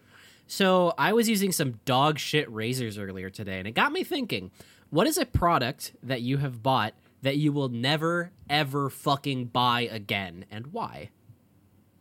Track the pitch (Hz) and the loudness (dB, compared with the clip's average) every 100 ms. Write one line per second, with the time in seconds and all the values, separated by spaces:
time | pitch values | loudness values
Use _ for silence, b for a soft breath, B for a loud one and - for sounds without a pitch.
0 | B B B B - - 190 185 175 - | B B B B -10 2 4 6 4 4
1 | 165 226 220 214 196 - 139 113 - 127 | 2 4 4 2 2 0 -2 -2 2 4
2 | 151 147 - 151 139 107 113 131 113 104 | 4 2 0 0 0 -2 -2 -2 -4 -6
3 | 98 95 95 - 98 95 98 127 285 349 | -8 -8 -8 -8 -8 -6 -4 0 0 0
4 | - 311 240 110 92 B B B B 147 | -4 -4 -4 -6 -8 B B B B 2
5 | 262 339 277 - 170 160 123 - - - | 2 2 0 2 4 4 2 -4 -12 -12
6 | 123 131 120 139 139 120 131 131 107 - | -6 -4 -2 0 -2 -2 0 2 0 -4
7 | b _ 131 143 151 143 135 117 131 156 | b _ -2 2 2 2 -2 0 0 2
8 | 165 170 175 - - 147 143 143 139 - | 0 -2 -4 -12 -2 0 0 -2 -2 -2
9 | 151 139 147 131 120 127 123 120 117 110 | 0 0 0 -4 -2 2 2 2 0 -6
10 | 101 101 92 85 95 104 135 220 147 65 | -4 -4 -4 -10 -14 -14 -10 -8 -10 -10
11 | - _ - - _ _ _ _ _ _ | -16 _ -20 -20 _ _ _ _ _ _